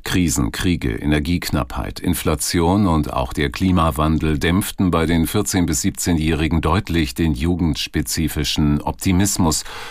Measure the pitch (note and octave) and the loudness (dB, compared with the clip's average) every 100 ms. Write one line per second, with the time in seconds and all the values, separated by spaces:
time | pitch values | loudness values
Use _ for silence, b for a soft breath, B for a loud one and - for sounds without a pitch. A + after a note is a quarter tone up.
0 | - G2 E2+ - A#1 - F#2+ D#2 B1 A1 | -4 0 2 2 -2 0 0 0 -2 -2
1 | D2 D2+ D2+ F2 - D2 A#1 - G1+ - | 0 0 0 -2 -2 -4 -4 -6 -8 -4
2 | F2 - - D#2 - F2 E2+ G2+ F#2+ D#2 | -2 -2 0 -2 0 2 2 4 2 2
3 | C#2 B1+ B1+ - C#2+ - F#2 F2+ D#2+ D2+ | 0 -2 -4 -2 -2 0 2 4 2 2
4 | D#2 D#2 D#2 D2 E2 F2+ - - F#2+ E2 | 0 2 0 0 2 0 0 0 0 2
5 | D#2+ E2 D#2+ G#2+ F#2+ F#2+ E2 D2+ F#2+ - | 2 2 2 0 0 0 0 0 -2 -2
6 | - E2 D#2 D2+ D#2 D#2+ D#2 E2+ - E2 | 0 0 2 0 0 0 2 0 0 0
7 | D#2 - E2 C#2 E2 F2 E2 C#2 - E2 | 0 0 0 2 0 0 0 -2 -4 -4
8 | D2 - D#2 D#2 C#2+ - D2 D2 D#2 D#2 | -2 -2 -2 -2 -2 0 2 2 -2 -4
9 | G2 F2+ G2 - E2 D#2 B B B | 0 2 2 2 2 0 B B B